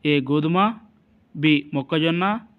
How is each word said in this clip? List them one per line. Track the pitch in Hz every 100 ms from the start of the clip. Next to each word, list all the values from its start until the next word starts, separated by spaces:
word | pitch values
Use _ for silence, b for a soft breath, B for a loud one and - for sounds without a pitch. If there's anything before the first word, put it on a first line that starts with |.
| 151
ఏ | 147 131
గోధుమ, | 147 156 175 208 226 - _ _ _ _ 143
బి | 151 147 143 147
మొక్కజొన్న | 131 160 160 165 190 220 -